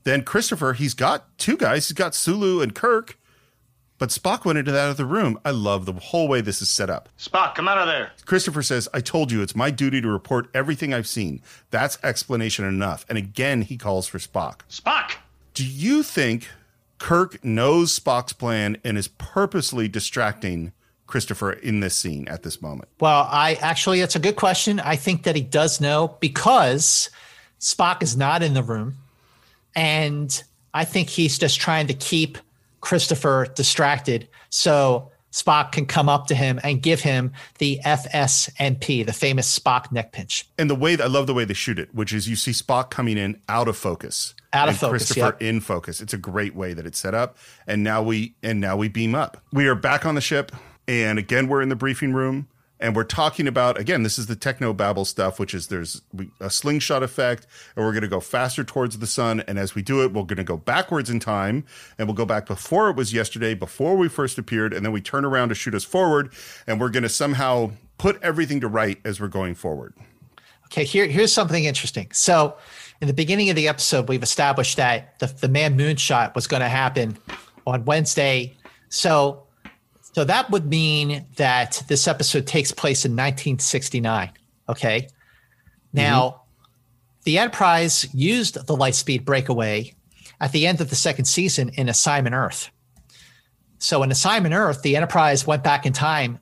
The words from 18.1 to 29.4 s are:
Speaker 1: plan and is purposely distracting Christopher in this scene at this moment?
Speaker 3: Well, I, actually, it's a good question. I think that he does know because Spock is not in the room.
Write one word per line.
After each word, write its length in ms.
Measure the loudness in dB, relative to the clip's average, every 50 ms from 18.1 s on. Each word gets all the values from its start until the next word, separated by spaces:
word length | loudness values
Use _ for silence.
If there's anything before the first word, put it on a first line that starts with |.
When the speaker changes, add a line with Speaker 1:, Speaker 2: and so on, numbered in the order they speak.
| 0 0 -2 -6
Speaker 1:
plan 460 | -10 -6 -4 -2 0 0 0 -2 -2 -4
and 140 | -4 -4 -4
is 120 | -4 -4 -6
purposely 800 | _ -14 -12 -6 -2 0 0 0 0 -2 -4 -2 -2 -2 -2 -2
distracting 840 | -2 -4 -6 -4 -2 -2 -2 -2 -2 -4 -6 -6 -4 -4 -6 -8 -12 _ _ _ _ _ _
Christopher 460 | -4 -4 -4 -2 -4 -6 -4 -4 -4
in 280 | -4 -4 -4 -2 -2 0
this 140 | 0 -2 -2
scene 320 | -2 -4 -4 -6 -8 -8 -10
at 160 | -10 -10 -10
this 180 | -12 -12 -10
moment? 260 | -10 -12 -12 -12 -16 _ _ 0
Speaker 3:
Well, 300 | 2 4 4 4 2 2
I, 280 | 2 2 2 2 2 0
actually, 400 | -2 -2 -2 0 0 2 2 2
it's 160 | 2 0 0
a 40 | 0
good 160 | 0 0 0
question. 440 | 2 2 2 2 2 0 0 0 0
I 160 | 0 -2 -2
think 280 | 0 0 -2 -2 0 0
that 120 | 0 0
he 60 | 0
does 400 | -2 0 2 2 2 2 2 0
know 340 | 0 2 2 2 2 0 -2 -2
because 920 | -4 -2 -2 2 4 6 6 8 6 6 4 2 2 2 2 2 0 -4 -8 -18 -20 -20 -20 -20 -20 _ _ -6
Spock 420 | -4 -4 0 2 2 2 2 0
is 140 | -2 -2 0
not 260 | 2 2 2 2 2
in 120 | 2 2 2
the 80 | 0
room. 340 | 0 0 -2 -4 -4 -6 -8 -12 -16 _ _ _ _ _ _ _